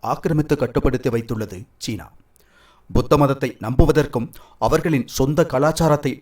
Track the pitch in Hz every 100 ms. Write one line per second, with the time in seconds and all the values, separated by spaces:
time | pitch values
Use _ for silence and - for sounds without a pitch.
0 | 110 135 170 151 147 147 - - 139 127
1 | 127 117 113 110 104 92 123 _ - 101
2 | 69 - _ _ _ _ _ _ - -
3 | - 147 139 135 131 - 110 131 156 151
4 | 143 123 117 - - _ 113 156 170 139
5 | - - 135 151 160 131 151 160 160 147
6 | 143 -